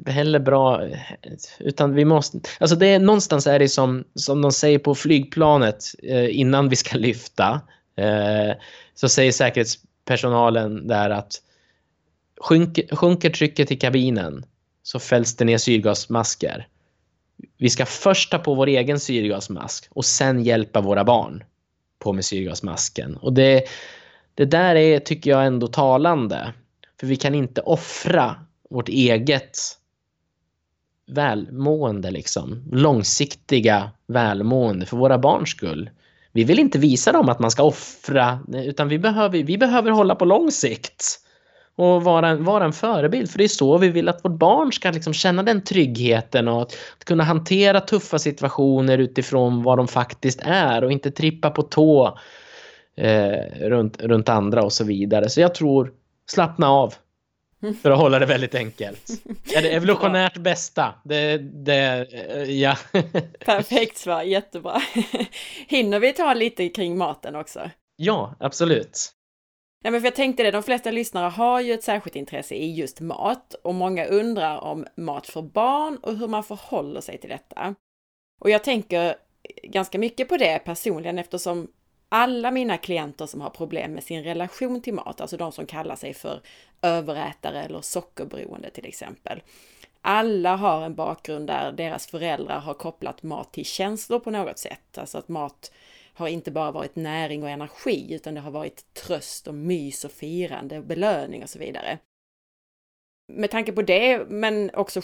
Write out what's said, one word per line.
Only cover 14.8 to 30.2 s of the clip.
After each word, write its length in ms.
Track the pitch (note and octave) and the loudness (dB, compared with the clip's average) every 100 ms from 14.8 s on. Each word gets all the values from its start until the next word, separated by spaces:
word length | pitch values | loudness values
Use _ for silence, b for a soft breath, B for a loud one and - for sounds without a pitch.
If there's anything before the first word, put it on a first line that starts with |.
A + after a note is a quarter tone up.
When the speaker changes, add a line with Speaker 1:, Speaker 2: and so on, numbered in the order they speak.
Speaker 1:
så 160 | - B2 | -12 -8
fälls 360 | - B2 A2+ - | 2 2 2 0
det 100 | A#2 | 2
ner 120 | A2+ | 2
syrgasmasker. 1080 | - A2 G#2 A#2 - A#2 G#2+ - D2+ - - _ _ _ _ _ _ _ - - | 4 2 2 -2 -2 -2 -2 -4 -6 -8 -16 _ _ _ _ _ _ _ -20 -2
Vi 120 | B2 | -2
ska 160 | - B2+ | 0 -4
först 460 | - G3 F#3+ - | 2 2 4 2
ta 60 | E3 | -2
på 140 | E3 | 0
vår 140 | C3+ C3+ | 2 4
egen 320 | C3 B2+ D3 | 2 2 -2
syrgasmask 880 | - A#2+ G#2 G2 - F2+ - - - | -2 -2 0 -2 -6 -10 -10 -12 -12
och 160 | - - | -4 -2
sen 380 | - C3+ B2+ | 2 2 2
hjälpa 380 | A#2 A2+ G#2+ A2+ | 2 2 2 0
våra 220 | G2 G2+ | 2 2
barn 400 | G2+ A#2 A1 D2+ - _ _ _ _ _ | 4 2 2 -10 -18 _ _ _ _ _
på 140 | G#2 | -4
med 120 | F#2+ F2+ | -4 -4
syrgasmasken. 920 | F#2+ F#2 D#2+ G2 D#2+ - - C2 - | -4 -6 -6 -8 -6 -6 -6 -10 -6
Och 160 | - | 0
det, 300 | B2+ C3+ C3 C3 B B B B B B - | 4 6 6 2 B B B B B B 0
det 100 | C#3 | 2
där 300 | E3 F#3 D#3+ | 4 6 6
är, 240 | D#3 D3 | 6 4
tycker 320 | - D#3 C#3+ | 0 -2 2
jag, 140 | C3+ C3+ | 4 4
ändå 220 | B2+ A#2 | 2 -2
talande. 840 | C#3 C#3 C3 E3 D#3+ A2 C#2+ E2 - _ _ _ - | 2 4 4 4 2 -2 -4 -8 -14 _ _ _ -10
För 80 | C3 | -4
vi 80 | C3 | 0
kan 200 | C#3+ D3 | 0 0
inte 260 | B2+ - | -2 -4
offra 720 | - D#3+ - - - E3+ A#2+ - - _ - | 0 0 -2 -8 0 2 2 -2 -16 _ -10
vårt 180 | B2 A#2+ | -8 -2
eget 680 | C3 B2 A2 C3+ C#3 - - - - _ _ _ _ | 2 4 4 2 0 -2 -10 -10 -12 _ _ _ _